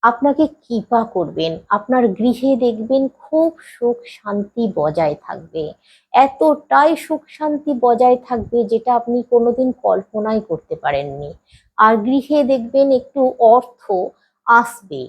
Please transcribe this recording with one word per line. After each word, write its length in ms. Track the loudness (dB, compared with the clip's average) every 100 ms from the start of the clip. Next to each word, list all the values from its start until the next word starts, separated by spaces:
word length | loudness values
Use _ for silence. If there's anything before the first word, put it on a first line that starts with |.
আপনাকে 400 | 0 2 0 2 -2 -2
কৃপা 400 | _ -6 -2 -2 0 -4
করবেন, 360 | -4 -4 -4 -6 _
আপনার 340 | -4 0 0 0 0
গৃহে 340 | -2 0 0 0 0
দেখবেন 380 | -2 -2 -2 -2 _
খুব 260 | -4 0 0 -2 -20
সুখ 260 | -4 -4 -4 -8 -16
শান্তি 480 | -8 -6 -6 -4 -4 -2
বজায় 400 | -2 0 -2 -4 -10
থাকবে। 380 | -14 -12 -10 -10 -12 _ _ _
এতটাই 760 | 2 2 2 0 0 0 2 2 0 -4
সুখ 160 | -8 _ -8
শান্তি 340 | -6 -4 -4 -2 0
বজায় 320 | 2 2 2 -2
থাকবে 300 | -8 -4 -4 -2
যেটা 200 | -2 0 -2
আপনি 180 | 0 -4 0
কোনোদিন 400 | 0 2 0 -2 -2
কল্পনাই 560 | -2 -2 -2 -6 -2 -4 -4
করতে 260 | -10 _ -8
পারেননি। 540 | -4 -4 -6 -10 -12 -16 _ _ _ 2
আর 160 | 2 4 0
গৃহে 340 | -2 0 0
দেখবেন 440 | 2 0 0 0 2 2
একটু 220 | -2 -2 -2 2 4
অর্থ 300 | 4 2 _ -6 -4 -4 _ _ _ 2
আসবে 540 | 2 2 -8 -14 -12